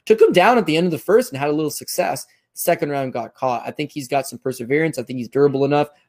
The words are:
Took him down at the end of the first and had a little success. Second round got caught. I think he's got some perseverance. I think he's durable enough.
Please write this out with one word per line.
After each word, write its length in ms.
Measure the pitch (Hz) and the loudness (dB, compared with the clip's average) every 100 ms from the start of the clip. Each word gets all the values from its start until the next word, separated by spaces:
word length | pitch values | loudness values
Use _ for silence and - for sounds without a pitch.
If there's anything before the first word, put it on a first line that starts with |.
| - | 0
Took 160 | 440 | 4
him 100 | 440 | 6
down 260 | 175 196 247 | 6 4 4
at 80 | 165 | 2
the 120 | 156 | 0
end 80 | 180 | 0
of 60 | |
the 60 | 151 | -2
first 340 | - 220 247 | 2 2 2
and 80 | 131 | -4
had 100 | 147 | -2
a 40 | |
little 160 | 151 151 | -2 -4
success. 560 | - 127 - 180 135 - _ _ | -6 -10 -4 -4 -4 -10 _ _
Second 360 | - - 170 147 | -8 -2 0 -2
round 240 | 139 131 | -4 -4
got 220 | 123 113 - | -6 -10 -4
caught. 280 | 131 117 117 | -2 -2 -6
I 60 | |
think 200 | 120 147 | -8 -8
he's 160 | 147 127 | -8 -4
got 200 | 139 131 | -2 -2
some 120 | 120 | -6
perseverance. 580 | 131 123 117 143 160 143 | -8 -6 -2 0 0 -4
I 60 | |
think 140 | 117 127 | -8 -8
he's 120 | 113 | -4
durable 340 | 135 143 135 | 2 2 2
enough. 260 | 143 147 147 _ | 0 0 0 _